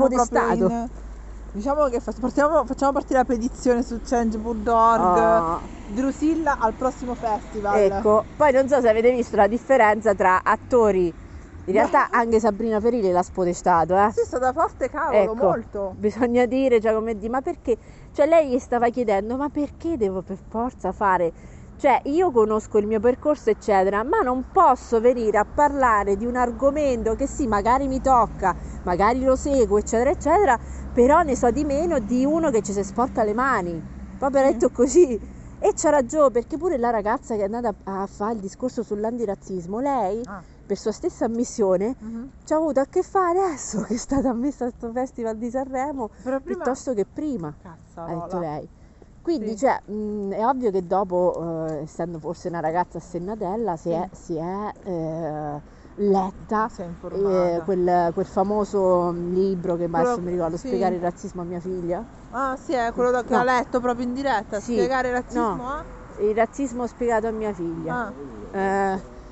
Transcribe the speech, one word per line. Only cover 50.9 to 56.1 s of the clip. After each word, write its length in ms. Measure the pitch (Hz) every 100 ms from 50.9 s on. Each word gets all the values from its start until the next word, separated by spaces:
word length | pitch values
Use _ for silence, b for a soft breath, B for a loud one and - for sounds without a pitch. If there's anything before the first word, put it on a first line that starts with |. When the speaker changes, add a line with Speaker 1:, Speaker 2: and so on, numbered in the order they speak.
| 190 196 180 180 - 165 160 160
Speaker 2:
eh, 100 | 156
essendo 380 | 147 - 175 165
forse 260 | 151 170 180
una 140 | 170
ragazza 380 | 156 170 175 170
assennatella, 760 | - 175 180 220 185 214 220 165
si 120 | 175
Speaker 1:
Sì. 20 |
Speaker 2:
è, 180 | 165 190
si 240 | - - 160
è, 360 | 165 196 208 -
eh, 760 | - 175 160 160 160 151 151 147 B B B -
letta, 680 | 202